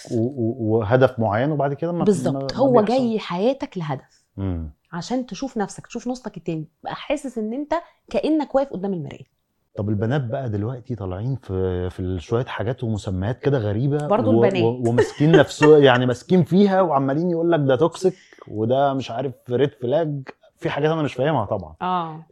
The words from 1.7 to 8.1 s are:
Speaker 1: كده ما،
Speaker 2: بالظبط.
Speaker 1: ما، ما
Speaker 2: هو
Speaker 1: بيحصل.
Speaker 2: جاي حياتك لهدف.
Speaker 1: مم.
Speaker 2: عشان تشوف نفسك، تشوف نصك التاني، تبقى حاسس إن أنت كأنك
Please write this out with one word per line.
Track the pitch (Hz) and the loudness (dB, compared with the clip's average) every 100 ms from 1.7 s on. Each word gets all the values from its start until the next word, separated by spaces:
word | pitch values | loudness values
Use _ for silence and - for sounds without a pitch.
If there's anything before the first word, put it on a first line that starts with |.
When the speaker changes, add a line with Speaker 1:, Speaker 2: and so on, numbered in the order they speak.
Speaker 1:
كده | 143 165 | -2 -4
ما، | 175 | 0
Speaker 2:
بالظبط. | 185 190 147 | 2 2 0
Speaker 1:
ما، | 135 | -4
ما | 135 - | -6 -2
Speaker 2:
هو | 269 | 2
Speaker 1:
بيحصل. | 240 208 | 4 2
Speaker 2:
جاي | 254 240 220 | 0 0 -2
حياتك | - 175 220 269 285 190 | -4 -2 -2 -2 -6 -8
لهدف. | 151 139 - _ _ - | -6 -6 -10 _ _ -6
Speaker 1:
مم. | 95 87 80 - _ | -4 -4 -8 -14 _
Speaker 2:
عشان | 170 165 254 254 | -12 -6 -6 -6
تشوف | 190 269 226 | -8 -8 -6
نفسك، | 196 - - | -6 -8 -14
تشوف | 240 247 | -12 -8
نصك | 247 214 175 | -8 -10 -10
التاني، | - 160 151 _ | -8 -6 -8 _
تبقى | 156 156 | -12 -12
حاسس | - 294 269 240 | -6 -6 -4 -6
إن | 214 | -6
أنت | 247 294 320 339 _ | -6 -4 -4 -6 _
كأنك | _ | _